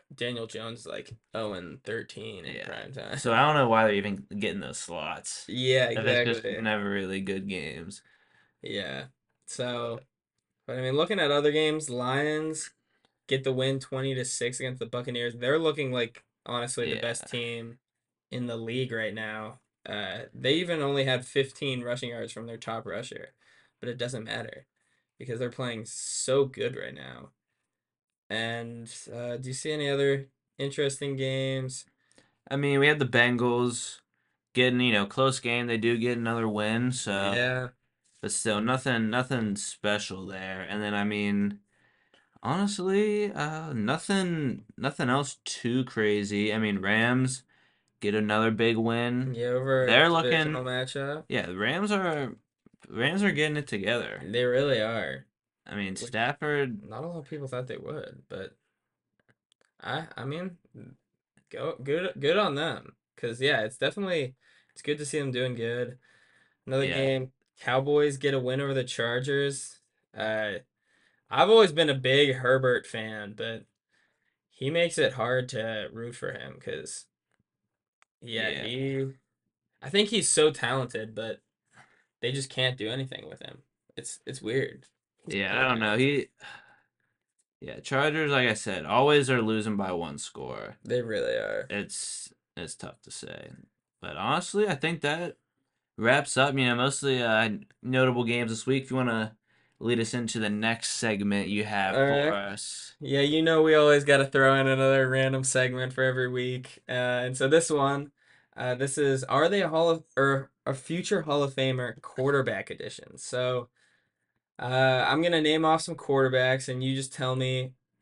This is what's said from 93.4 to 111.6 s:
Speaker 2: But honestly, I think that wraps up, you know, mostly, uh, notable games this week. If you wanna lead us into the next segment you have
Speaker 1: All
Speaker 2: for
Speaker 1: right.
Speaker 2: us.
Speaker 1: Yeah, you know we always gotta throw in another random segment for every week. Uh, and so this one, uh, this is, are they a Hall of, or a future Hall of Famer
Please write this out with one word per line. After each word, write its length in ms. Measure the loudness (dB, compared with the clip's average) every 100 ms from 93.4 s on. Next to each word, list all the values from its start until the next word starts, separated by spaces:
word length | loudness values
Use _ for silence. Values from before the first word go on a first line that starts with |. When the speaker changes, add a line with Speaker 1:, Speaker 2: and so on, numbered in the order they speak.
| -16 -18 -20 _ _ _
Speaker 2:
But 160 | -12 -4
honestly, 500 | -2 -2 0 0 0
I 80 | 0
think 260 | -2 -2
that 360 | -2 -2 -6 -10 _ _ _ _ _ -2
wraps 400 | 4 4 2 2
up, 180 | 2 4
you 80 | 2
know, 100 | 2
mostly, 460 | 0 0 0 2
uh, 260 | 4 4 2 -2 -10 _
notable 400 | 0 4 4 4 0
games 260 | 0 -2
this 140 | -2 0
week. 180 | 0 0
If 60 |
you 60 | 0
wanna 400 | 0 0 -2 -8 _ _ _ _
lead 200 | 0 0
us 140 | 0
into 260 | -2 -2 -2
the 100 | 0
next 420 | 0 0 -2 -4
segment 580 | -2 0 0 0 0 0
you 160 | -2 -2
have 320 | -2 0 2
Speaker 1:
All 80 | 2
Speaker 2:
for 260 | 2 0
Speaker 1:
right. 20 |
Speaker 2:
us. 640 | -2 -4 -8 -10 -12 -16 -12
Speaker 1:
Yeah, 220 | -2 0
you 200 | 2 4
know 220 | 4 6
we 120 | 8 8
always 280 | 8 8 8
gotta 200 | 6 6
throw 280 | 6 6 6
in 80 | 4
another 420 | 4 6 6 4
random 340 | 4 2 0
segment 500 | 0 2 2 0 -4
for 100 | 0
every 260 | 2 2 0
week. 540 | 0 -2 -4 -10 -16 -6
Uh, 20 | -2 0 0 -2
and 120 | 0
so 100 | 6
this 220 | 6 6
one, 420 | 2 2 0 -4 _ _ _ _ -6
uh, 180 | -4 -2
this 220 | -2 2
is, 260 | 2 2 2
are 240 | 4 4
they 120 | 4
a 60 | 2
Hall 200 | 4 4
of, 140 | 2 0 2
or 340 | 2 2 -2 _ -6
a 80 | -6
future 480 | -4 -4 0 -2
Hall 200 | 2 0
of 100 | 0
Famer 460 | 0